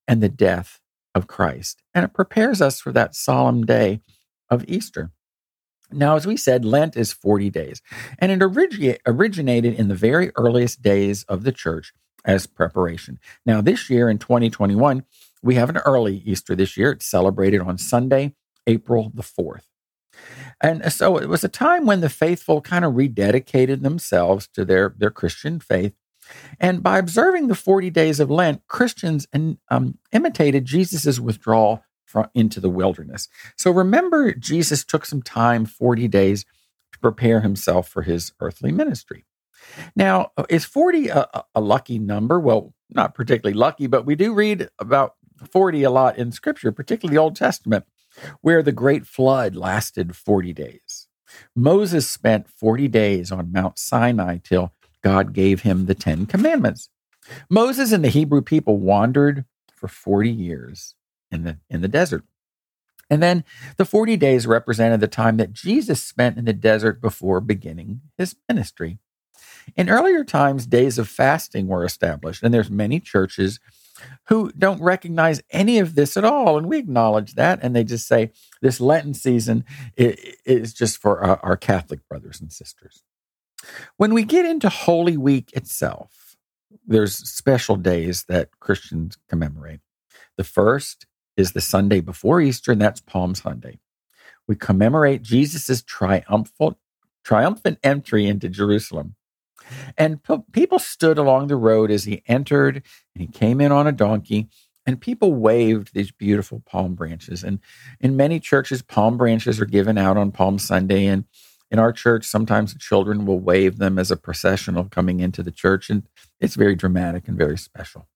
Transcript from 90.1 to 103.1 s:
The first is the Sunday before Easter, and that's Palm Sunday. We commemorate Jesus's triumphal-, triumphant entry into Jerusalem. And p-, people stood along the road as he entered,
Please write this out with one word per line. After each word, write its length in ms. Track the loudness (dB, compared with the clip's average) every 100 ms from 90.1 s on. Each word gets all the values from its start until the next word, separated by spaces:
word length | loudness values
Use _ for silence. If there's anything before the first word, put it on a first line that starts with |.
| _ _ -10
The 60 |
first 640 | -4 2 2 2 -4 -16 _ _ _ -2
is 180 | -2
the 80 | -2
Sunday 380 | -2 0 2 2
before 420 | 0 -4 0 2
Easter, 320 | 2 -2 -2
and 80 | 2
that's 200 | 2 -2
Palm 320 | _ -4 -4
Sunday. 460 | -6 -8 -12 -16 -20 _ _ _ _ _ _ -6
We 80 | -6
commemorate 680 | 0 2 4 4 2 0
Jesus's 580 | 0 0 0 -4 -4 -4
triumphal-, 960 | -4 -4 0 0 0 -4 -4 -4 -4 -4 _ _ _ _
triumphant 560 | 0 2 2 0 -4 0
entry 460 | 0 0 0 0 2
into 220 | -2 -4
Jerusalem. 640 | -2 0 0 -2 -10 -12 -16 _ _ _ _ -20 -20 -12 -2
And 240 | -2 -2
p-, 220 | -6 -6 -4
people 260 | -2 0 0
stood 400 | -4 -2 0 2
along 300 | 2 2 0
the 80 | 0
road 340 | 2 4 2
as 140 | 0
he 180 | -2 -8 -2
entered, 560 | -2 0 2 2 -2 -12 _ _